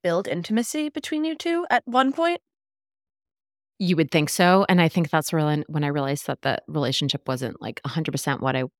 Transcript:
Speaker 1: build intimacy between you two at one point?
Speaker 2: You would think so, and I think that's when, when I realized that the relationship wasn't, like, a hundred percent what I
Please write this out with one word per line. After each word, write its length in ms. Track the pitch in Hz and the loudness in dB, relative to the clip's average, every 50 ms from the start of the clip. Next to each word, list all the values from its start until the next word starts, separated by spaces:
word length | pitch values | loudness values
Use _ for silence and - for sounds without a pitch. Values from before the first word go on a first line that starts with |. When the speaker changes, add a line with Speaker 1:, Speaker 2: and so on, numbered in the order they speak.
| - | -2
Speaker 1:
build 260 | 175 170 175 196 - | 0 0 0 0 0
intimacy 600 | 139 170 175 - 214 226 240 - - 302 302 302 | -2 -4 -2 0 0 0 0 0 -2 -4 -4 -4
between 340 | - 311 - - 320 302 302 | -6 -8 -8 -6 -4 -2 -2
you 120 | 320 320 | -2 -4
two 300 | 302 - 339 339 339 349 - | -4 -4 -2 -2 -2 0 0
at 120 | - 240 - | 0 0 0
one 260 | - 233 254 262 269 277 | 0 2 2 2 2 2
point? 280 | - 330 339 349 - _ _ _ _ _ _ _ _ _ _ _ _ _ _ _ _ _ _ _ _ _ _ _ _ _ _ _ - | 0 0 0 0 -2 _ _ _ _ _ _ _ _ _ _ _ _ _ _ _ _ _ _ _ _ _ _ _ _ _ _ _ -2
Speaker 2:
You 180 | 196 175 185 | 0 2 2
would 160 | 160 160 139 - | 2 2 2 2
think 160 | 165 151 147 | 0 0 0
so, 360 | - - 180 175 185 190 196 - | 2 2 4 4 6 4 4 4
and 120 | 185 180 | 4 4
I 80 | 170 160 | 4 4
think 220 | - 180 165 143 | 4 2 0 2
that's 220 | - 160 151 - - | 2 0 0 0 0
when, 320 | 160 151 151 151 151 - | 0 2 2 2 0 -2
when 160 | - 156 156 147 | -2 -2 -2 -2
I 60 | 143 | 0
realized 400 | 143 147 139 135 143 143 - - | 0 0 -2 -2 -2 -4 -4 -6
that 140 | 135 - - | -6 -4 -2
the 200 | 135 - - - - | -2 -2 -2 -4 -6
relationship 580 | 156 156 139 120 135 - 151 139 - 135 - | -4 -2 0 0 0 0 -2 -2 -2 -4 -4
wasn't, 340 | - 131 127 135 113 - - | -6 -6 -4 -4 -6 -8 -8
like, 200 | - 113 120 - - | -10 -10 -10 -10 -10
a 40 | 135 | -8
hundred 240 | - 165 160 156 135 | -4 -4 -4 -4 -4
percent 280 | 139 - 147 139 - | -4 -2 -4 -4 -2
what 140 | - 135 131 | -2 -2 0
I 100 | 131 131 127 _ _ | 0 -2 -4 _ _